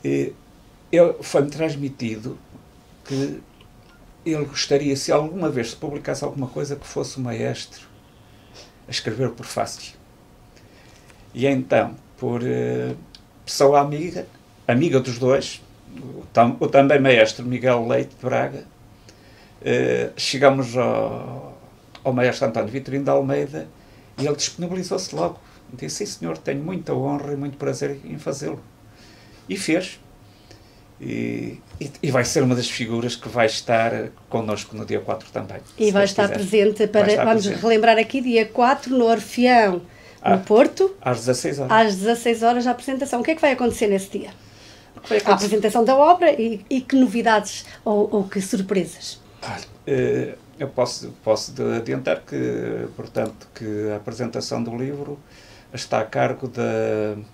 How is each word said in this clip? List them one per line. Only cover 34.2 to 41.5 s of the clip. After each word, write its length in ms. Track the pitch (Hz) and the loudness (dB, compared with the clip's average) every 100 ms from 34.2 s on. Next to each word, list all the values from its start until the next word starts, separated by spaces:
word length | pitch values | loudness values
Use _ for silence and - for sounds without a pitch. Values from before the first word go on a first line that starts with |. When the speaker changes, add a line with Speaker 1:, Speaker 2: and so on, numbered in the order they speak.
| - | -6
Speaker 1:
connosco 460 | 117 107 104 - 107 | -4 -2 -4 -6 -12
no 100 | 104 | -6
dia 140 | 107 | -6
quatro 300 | - 101 - | -4 -8 -8
também, 260 | - 101 98 - - | -10 -10 -14 -18 0
Speaker 2:
E 80 | 214 | 2
Speaker 1:
se 60 | |
Speaker 2:
vai 100 | 196 | 4
Speaker 1:
Deus 100 | 202 | 2
Speaker 2:
estar 120 | 196 | 2
Speaker 1:
quiser. 100 | 202 214 | 0 0
Speaker 2:
presente 420 | 190 214 202 214 | 0 4 2 2
Speaker 1:
Vai 80 | 208 | 2
Speaker 2:
para, 200 | 214 208 | 4 4
Speaker 1:
estar 180 | 208 226 | 4 4
Speaker 2:
vamos 180 | 226 | 2
Speaker 1:
presente. 180 | 196 - | 2 0
Speaker 2:
relembrar 360 | 220 220 226 220 | 2 6 6 6
aqui, 220 | 220 269 | 2 -2
dia 260 | 254 226 220 | 2 2 2
quatro, 520 | - 240 277 247 262 | 2 2 2 0 2
no 80 | 226 | 4
Orfeão, 720 | 226 202 - 247 247 208 180 | 2 0 2 6 6 6 0
no 60 | - - - - | -6 -20 -20 -4
Speaker 1:
Ah, 160 | - 190 | 2 2
Speaker 2:
Porto. 560 | 190 214 320 - 381 - | 6 6 6 4 0 0
Speaker 1:
às 180 | 127 120 | -4 -2
dezasseis 380 | 120 127 160 | 0 -2 -2